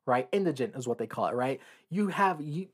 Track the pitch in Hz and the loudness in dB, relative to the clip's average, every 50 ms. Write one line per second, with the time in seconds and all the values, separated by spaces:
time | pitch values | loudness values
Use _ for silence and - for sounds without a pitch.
0 | _ 135 123 127 127 - - 202 196 165 143 131 120 104 - 131 120 123 117 - | _ 2 2 2 2 2 0 0 2 2 0 0 -2 -4 -4 -4 -4 -2 -2 -2
1 | 113 107 - 117 101 80 113 123 127 135 135 131 - - - - _ - 165 202 | -4 -4 -2 -2 0 0 0 0 0 0 -2 -4 -8 -14 -20 -20 _ -6 -2 0
2 | 208 190 165 196 196 190 175 151 147 156 147 175 190 - | 0 0 2 2 2 2 2 0 -4 -6 -6 -6 -6 -8